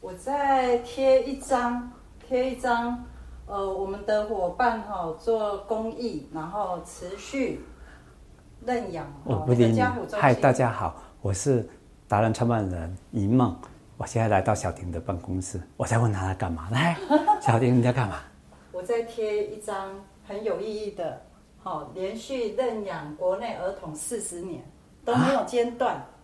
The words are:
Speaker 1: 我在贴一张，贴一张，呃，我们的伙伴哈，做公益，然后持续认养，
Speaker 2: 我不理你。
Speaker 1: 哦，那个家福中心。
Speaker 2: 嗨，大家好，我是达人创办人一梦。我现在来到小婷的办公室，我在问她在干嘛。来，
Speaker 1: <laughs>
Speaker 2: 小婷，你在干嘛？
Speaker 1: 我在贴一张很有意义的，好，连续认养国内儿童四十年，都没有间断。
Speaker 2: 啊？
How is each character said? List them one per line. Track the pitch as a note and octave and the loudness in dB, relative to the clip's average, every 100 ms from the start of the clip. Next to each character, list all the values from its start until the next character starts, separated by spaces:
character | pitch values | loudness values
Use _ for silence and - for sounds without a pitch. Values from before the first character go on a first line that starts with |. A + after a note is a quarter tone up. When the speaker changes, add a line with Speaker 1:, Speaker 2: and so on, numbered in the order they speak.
Speaker 1:
我 | F#3+ | -10
在 | F3+ - C#4+ C#4 C4+ B3 A#3+ | -10 -4 0 4 4 4 2
贴 | A#3+ - C4+ C4 | 0 0 6 6
一 | C#4 C4+ | 4 -6
张， | - B3+ A#3+ B3 - - - - - | 0 2 2 -2 -6 -14 -20 -20 -2
贴 | B3+ C4 | 0 0
一 | B3 | -2
张， | C4 A#3 A#3+ A#3+ - - - - - | 0 2 0 -4 -8 -16 -16 -18 -8
呃， | G3+ G3 | -4 -4
我 | G3 G3 | -2 -4
们 | G3+ G#3 | -4 0
的 | G#3+ G#3+ | 0 0
伙 | G#3 F3+ | -2 -2
伴 | F3 B3 A3 | 2 0 0
哈， | G#3 G3 E3 D#3+ | -6 -6 -6 -4
做 | - A3+ G#3 G3+ - | 0 0 0 -4 -4
公 | A3 A3+ | -4 -4
益， | A#3 A#3+ D#3+ C3 | -6 -6 -6 -8
然 | D#3+ D#3+ | -10 -6
后 | G#3 F#3+ F3+ - | -4 -4 -4 -8
持 | - F3+ G3+ | -12 -12 -12
续 | - C#4 A#3 - - - - - - - - - - - | -6 -2 -2 -4 -12 -18 -20 -20 -20 -20 -20 -20 -20 -12
认 | - B3 G3+ | -2 -2 -2
养， | E3 C#3+ - | -8 -10 -12
Speaker 2:
我 | - A2 | -2 0
不 | B2 | 4
理 | B2 A#2 | 6 6
你。 | |
Speaker 1:
哦， | |
那 | |
个 | A2 | 6
家 | B3 | 2
福 | B3 | 0
中 | - | -4
心。 | - | 2
Speaker 2:
嗨， | C#3+ B2 | 4 6
大 | - | 6
家 | - B2+ | 4 2
好， | - F2 - - - | 0 -4 -6 -18 -6
我 | G2+ | -2
是 | G2 C#3+ B2 G#2 - - - - | 0 2 2 0 -12 -20 -20 0
达 | G2+ | 2
人 | A2 | 4
创 | G#2+ A#2+ | 2 2
办 | A2+ G2 | 2 0
人 | F2 E2 F#2+ - | -2 -6 -8 -6
一 | A#2 G2+ | -2 4
梦。 | B2+ A#2+ F2+ - - - - | 6 4 0 -14 -20 -20 -10
我 | - | -4
现 | A2+ | 0
在 | A2+ | 4
来 | G2+ | 4
到 | F#2+ | 4
小 | F#2 F#2 | 2 0
婷 | F2+ F#2 | -4 -6
的 | E2 | -6
办 | F2+ F2+ | -4 -6
公 | - F#2 | -4 -4
室， | F2+ F#2 - - | -4 -8 -10 -6
我 | |
在 | - A2+ | 0 4
问 | A#2 | 4
她 | G2 F#2 | 2 -2
在 | F#2 | -2
干 | F#2 | -2
嘛。 | E2 D#2+ | -4 -2
来， | A#2 E3+ E3+ - - | 0 0 0 4 4
Speaker 1:
<laughs> | D#4+ G#4+ | 4 2
Speaker 2:
小 | - A#2 | 4 4
婷， | B2 B2 | 6 6
你 | |
在 | A#2+ | 4
干 | A#2+ G#2+ | 2 0
嘛？ | F#2 - - - - - | -4 -12 -20 -20 -20 -12
Speaker 1:
我 | F3+ | -10
在 | F3+ A#3 | -2 -2
贴 | A3+ - G#3+ G#3 G#3 | -2 -4 -2 -2 -4
一 | G#3+ | -6
张 | - G3 G3 G3 - - - | -8 -6 -6 -12 -18 -20 -10
很 | G3+ | -6
有 | A3 F3+ | -2 -2
意 | G#3+ G#3+ G#3 | -4 -4 -6
义 | |
的， | F#3+ D#3+ - - - - - | -6 -6 -6 -16 -20 -20 -12
好， | F#3 D#3+ D3+ F3+ | -8 -8 -8 -6
连 | F#3+ A3+ | -6 -6
续 | - C4 A3 | -6 -4 -2
认 | G#3+ B3+ A3 G3 | 0 -2 -2 -6
养 | E3 D3+ D3+ | -8 -8 -2
国 | F3+ F#3+ | 0 0
内 | A#3 - | -4 -4
儿 | F3+ | -4
童 | G3 E3 D3+ | -6 -10 -8
四 | - A#3 | -6 -6
十 | - F3 | -6 -8
年， | F3+ D3 - - - - | -8 -10 -12 -20 -20 -10
都 | - B3 | 0 4
没 | B3+ | 4
有 | C4+ - | 4 2
间 | B3 A#3+ A#3 | 2 0 2
断。 | D#3 C#3 | 0 -2
Speaker 2:
啊？ | - - | -8 -20